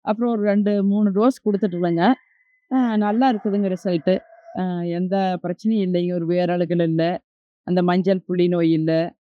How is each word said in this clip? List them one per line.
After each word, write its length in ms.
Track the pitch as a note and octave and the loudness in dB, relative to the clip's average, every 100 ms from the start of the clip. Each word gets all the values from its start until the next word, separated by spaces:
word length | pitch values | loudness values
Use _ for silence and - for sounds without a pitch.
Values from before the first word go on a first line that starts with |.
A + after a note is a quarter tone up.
அப்புறம் 320 | - G#3+ A#3+ | -4 -2 0
ஒரு 100 | A3+ | 0
ரெண்டு, 420 | G#3 G3+ G3+ G#3 | 2 2 2 2
மூணு 260 | G3 G3+ G#3 | 2 2 2
டோஸ் 380 | F#3+ A#3 - G#3+ | 2 0 0 -2
கொடுத்துட்டுலங்க. 640 | G3 G3+ F3 F3 E3 F#3 C4 _ _ _ _ _ | -2 -2 -2 -2 2 2 0 _ _ _ _ _
அ, 240 | C4 B3 G#3+ | -2 0 0
நல்லா 360 | G#3 A3 C4 | 0 2 0
இருக்குதுங்க 440 | A3 G#3+ G3+ G3 F3+ | 0 -2 -2 -2 -2
ரிசல்ட்டு. 340 | G3 E3+ - F#3 - - - - | -2 -2 0 -2 -2 -20 -14 -6
அ, 280 | F#3 F3 E3+ | -4 -4 -4
எந்த 520 | E3+ F3+ G3 F#3+ F3+ | -4 -2 -2 -2 -4
பிரச்சனையும் 400 | F3 F3+ A3 A3 | -6 -4 -2 0
இல்லைங்க. 300 | F#3+ F3 F3 | 0 0 -2
ஒரு 140 | F3+ E3 | -2 -2
வேரழுகல் 560 | F3+ F3 F3 F3 F3 | 0 0 0 0 0
இல்ல. 380 | E3 D#3+ E3 F3+ _ _ _ _ | 0 0 0 -4 _ _ _ _
அந்த 200 | - F3+ | -4 0
மஞ்சள் 400 | F3+ F3+ F#3 F#3 - | 2 2 2 -2 -2
புள்ளி 220 | F3+ F3 | -2 0
நோய் 240 | F3 E3 | 2 0
இல்ல. 420 | E3 D#3+ D#3+ E3+ _ | 0 0 -2 -2 _